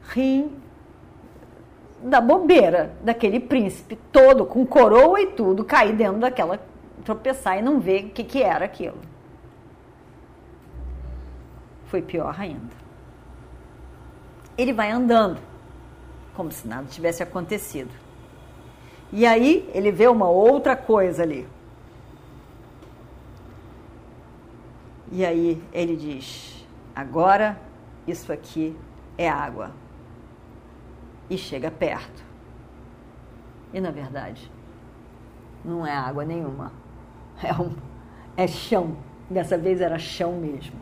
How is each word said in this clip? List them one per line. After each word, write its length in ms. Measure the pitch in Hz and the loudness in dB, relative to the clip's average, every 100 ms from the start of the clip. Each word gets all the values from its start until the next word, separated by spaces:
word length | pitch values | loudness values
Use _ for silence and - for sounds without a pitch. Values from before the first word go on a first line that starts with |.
| - | -6
Rim 380 | 240 262 269 294 - - - - - - - - - - - - - - - | -2 0 0 -2 -8 -20 -20 -20 -20 -20 -20 -20 -20 -20 -20 -20 -20 -20 -14
da 200 | 240 262 | 2 4
bobeira 720 | 233 370 320 339 185 170 156 - | 6 4 8 6 8 2 0 -4
daquele 380 | 220 233 208 233 | -4 0 0 -2
príncipe 580 | 247 262 196 - - 214 - | -2 -2 -2 -6 -16 -16 4
todo, 340 | 269 262 262 | 8 10 8
com 200 | 190 233 | 4 0
coroa 540 | 262 302 220 226 311 392 | 4 6 8 10 8 6
e 60 | 381 | 0
tudo, 380 | - 196 190 | 0 0 0
cair 280 | 220 302 214 | 2 2 4
dentro 260 | 220 208 202 | 2 0 0
daquela, 400 | 254 254 170 - - - - - | -2 0 -4 -4 -10 -20 -20 -16
tropeçar 540 | - 220 262 262 196 185 | -8 -6 -4 -4 -4 -2
e 40 | |
não 180 | 240 294 | 0 0
ver 260 | 190 190 | 2 -2
o 40 | 214 | -2
que 140 | - | -10
que 180 | 220 269 | -6 0
era 240 | 208 151 | 0 0
aquilo. 320 | 202 - - - - - - - - - - - - - - - - - - - - - - - - - - - - - - - | -4 -6 -12 -10 -20 -20 -20 -20 -20 -20 -20 -20 -20 -20 -20 -20 -20 -20 -20 -20 -20 -16 -14 -12 -14 -14 -16 -20 -20 -20 -20 -20
Foi 160 | - 190 | -8 -8
pior 340 | 170 170 147 156 | -6 -6 -6 -8
ainda. 420 | 196 139 120 - - - - - - - - - - - - - - - - - - - | -10 -12 -16 -18 -20 -20 -20 -20 -20 -20 -20 -20 -20 -20 -20 -20 -20 -20 -20 -20 -14 -4
Ele 140 | 247 | -2
vai 200 | 226 208 | 0 -2
andando, 480 | 233 247 226 202 160 - - - - - - - - - | 0 4 4 4 -2 -14 -20 -20 -20 -20 -20 -20 -20 -18
como 160 | - 160 | -12 -12
se 160 | - 117 | -12 -12
nada 200 | 120 139 | -12 -14
tivesse 360 | - 170 170 | -4 -4 -4
acontecido. 680 | 175 190 165 208 - 147 127 - - - - - - - - - - - - | -8 -8 -8 -8 -8 -12 -12 -18 -20 -20 -20 -20 -20 -20 -20 -20 -20 -20 -12
E 140 | 208 | 2
aí 440 | 233 226 262 381 - | 4 6 4 2 0
ele 180 | 190 208 | 0 0
vê 160 | 175 240 | 6 4
uma 220 | 226 180 | 6 4
outra 460 | 175 220 277 285 | 6 6 6 2
coisa 480 | 262 - 214 185 160 | -2 2 2 2 0
ali. 240 | 165 139 127 - - - - - - - - - - - - - - - - - - - - - - - - - - - - - - - - - - - - | -4 -4 -12 -20 -20 -20 -20 -20 -20 -20 -20 -20 -20 -20 -20 -20 -20 -20 -20 -20 -20 -20 -20 -20 -20 -20 -20 -20 -20 -20 -20 -20 -20 -20 -20 -20 -20 -20 -10
E 140 | 185 | -4
aí 360 | 180 170 170 165 - | 0 0 0 -2 -6
ele 220 | - 170 | -6 -4
diz: 680 | 156 151 135 135 - - - - - - | -4 -6 -10 -14 -18 -18 -20 -20 -20 -18
"Agora 640 | - 139 156 180 202 214 196 - - - - - | -14 -6 0 4 4 2 -4 -16 -20 -20 -14 -12
isso 240 | 170 - | -12 -10
aqui 460 | 147 - 160 160 160 - - - - | -12 -10 -8 -8 -8 -20 -20 -18 -6
é 100 | 170 | -4
água." 440 | 143 139 117 95 - - - - - - - - - - - - - - - - | -4 -6 -10 -14 -16 -20 -20 -20 -20 -20 -20 -20 -20 -20 -20 -20 -20 -20 -20 -12
E 80 | 185 | -12
chega 320 | - 135 156 | -10 -10 -10
perto. 540 | 160 165 - - - - - - - - - - - - - - - - - - | -6 -6 -6 -14 -20 -20 -20 -20 -20 -20 -20 -20 -20 -20 -20 -20 -20 -20 -20 -14
E, 60 | 190 | -8
na 120 | 180 | -8
verdade, 600 | 151 131 135 92 117 - - - - - - - - - - - - | -10 -12 -12 -14 -16 -20 -20 -20 -20 -20 -20 -20 -20 -20 -20 -20 -18
não 220 | 160 170 | -12 -8
é 60 | 156 | -6
água 340 | 143 127 131 | -6 -6 -8
nenhuma. 460 | 151 170 147 135 - - - - - - - - | -8 -8 -8 -10 -14 -16 -20 -20 -20 -20 -20 -12
É 120 | - | -8
um, 200 | 175 175 - - - - - - | -6 -6 -8 -16 -20 -20 -20 -14
é 120 | - 180 | -4 -4
chão. 500 | - - 208 170 143 - - - | -4 -4 -2 -2 -10 -16 -20 -6
Dessa 280 | 185 165 180 | -6 -4 -2
vez 220 | 185 180 | -2 -2
era 180 | 175 160 | -2 -4
chão 360 | 165 - 175 | -8 -6 -6
mesmo. 420 | 180 156 139 - - | -6 -8 -10 -14 -18